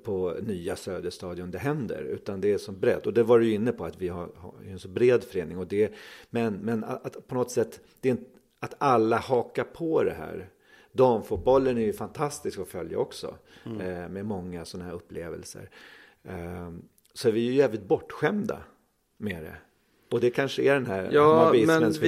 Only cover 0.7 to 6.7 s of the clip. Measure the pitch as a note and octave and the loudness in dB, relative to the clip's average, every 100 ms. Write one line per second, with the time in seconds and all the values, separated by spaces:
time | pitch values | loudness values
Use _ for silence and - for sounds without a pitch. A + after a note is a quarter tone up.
0.7 | F#2 - F2+ F2+ - F#2 F2 F2+ F2+ A#2 | -8 -8 -8 -8 -8 -10 -8 -8 -6 -4
1.7 | D3+ G#2 D2+ C#2+ F#2+ - G2 G2+ G2 - | -4 -4 -6 -6 -8 -8 -2 0 0 -2
2.7 | G2 A#2+ F2+ - G#2 A2+ A#2+ A2+ G#2 A#2+ | -2 0 2 2 2 6 6 6 2 0
3.7 | A2 E2+ - F2+ F2+ E2+ - - - G2+ | -2 -8 -6 -6 -6 -10 -14 -18 -18 -16
4.7 | F#2+ F#2+ F#2+ A#2+ A#2+ - F#2+ D#2+ F2 F2+ | -14 -8 2 4 4 2 -6 -4 -6 -4
5.7 | G2+ G#2 - - - - A#2 A#2 F#2+ G#2 | 0 0 -2 -18 -20 -6 -2 -2 -2 -2